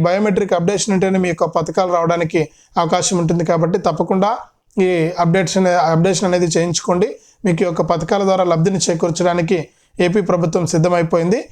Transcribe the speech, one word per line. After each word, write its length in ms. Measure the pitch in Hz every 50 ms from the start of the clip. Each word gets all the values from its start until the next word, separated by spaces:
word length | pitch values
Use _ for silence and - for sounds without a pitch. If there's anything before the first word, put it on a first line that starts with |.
| 160
బయోమెట్రిక్ 480 | 170 180 196 214 214 196 180 208 185 185 175
అప్‌డేషన్ 340 | 170 175 208 190 - - 196
ఉంటేనే 240 | 190 190 190 190 190 185
మీ 40 | 180
యొక్క 180 | 170 - 180 165 165
పథకాలు 340 | 180 160 160 165 - 190 180 175
రావడానికి 440 | 170 170 165 170 170 170 160 - 170 156 151 - _ _ _ -
అవకాశం 400 | 190 170 160 175 180 170 - 196 175 170
ఉంటుంది. 220 | 160 175 170 170
కాబట్టి 340 | 165 175 165 165 165 180 208
తప్పకుండా 520 | 175 180 160 151 180 165 190 190 190 214 233 - - - _ _ _ _ _
ఈ 120 | - 190 185 180 170 160 165 175 175 175
అప్‌డేట్స్ 320 | 165 165 190 190 160 - 190
అనే-, 220 | 190 180 175 180 160 165 165
అప్‌డేషన్ 360 | 160 170 190 190 - 208 185
అనేది 200 | 180 180 175 170 160
చేయించుకోండి. 520 | 170 165 175 160 - - - 180 175 196 254 - - _ _ _ _ -
మీకు 160 | 202 170 165 214
ఈ 40 | 180
యొక్క 140 | 165 165 170
పథకాల 400 | 156 175 165 160 160 208 202 202 196
ద్వారా 160 | 190 185 185 180 170
లబ్ధిని 280 | 160 165 202 190 180 -
చేకూర్చడానికి 720 | - 175 165 185 175 165 - 180 180 170 175 170 160 190 175 147 - _ _ _ _ _ - 180
ఏపీ 140 | 180 175 214 190 175
ప్రభుత్వం 340 | 185 175 170 165 160 190 170
సిద్ధమైపోయింది. 760 | 156 - 170 160 180 175 175 175 165 185 170 165 175 196 262 330 -